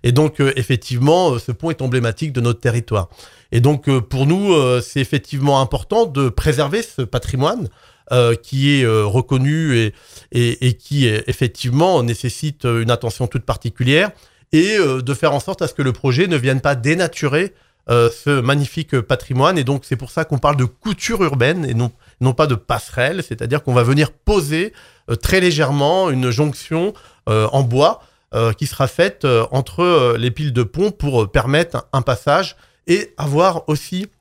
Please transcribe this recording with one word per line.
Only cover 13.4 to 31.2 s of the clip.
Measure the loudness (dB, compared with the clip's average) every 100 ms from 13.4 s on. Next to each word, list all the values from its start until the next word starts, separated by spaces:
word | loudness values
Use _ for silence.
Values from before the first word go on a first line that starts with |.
particulière, | -6 -6 -6 -4 0 2 0 -4 _ _ -2
et, | 2 2 2
euh, | 0 0
de | -4
faire | -2 0
en | -2
sorte | -4 -6
à | -6
ce |
que | -2
le | -4
projet | -2 -2 0 0
ne | 0
vienne | 0 0
pas | 0
dénaturer, | 0 0 0 -2 -2 -2 -2 -4 _ _ _ 0
euh, | 2 2
ce | 0 -2 0
magnifique | 2 0 -2 -6 -2 -2
patrimoine. | -2 -4 -2 0 2 2
Et |
donc, | -2 -4
c'est | -4 -8
pour | -6
ça | -6
qu'on | -4 0
parle | 0 2
de |
couture | -2 -4 -8 -6 -4 0
urbaine | 0 2 0 0
et | -2
non, | -2 -2 -6 _ -2
non | 0
pas | 2 0
de |
passerelle, | 0 -2 -6 -6 -4 -2 -2
c'est-à-dire | -8 -8 -4 -2
qu'on | 0
va | 2
venir | 4 2 0
poser, | -2 0 2 0 -2 -4 -8 -20 _ -8
euh, | -6
très | 0 2
légèrement | 2 2 0 2 2 2 2
une | 0 0
jonction, | 0 -2 -2 -6 -4 -4 -6 -20 _ -2
euh, | 0 2
en | 0
bois, | 2 4 4 2 _ _ -6
euh, | -2 -2
qui | -2 -6
sera | -2 -4
faite, | 0 0 0
euh, | 0 2 0
entre, | -4 -4 -2
euh, | 2 4 4 0
les | -2
piles | -4 -2
de | -2
pont | -2 -2 -4
pour, | -2 -2 0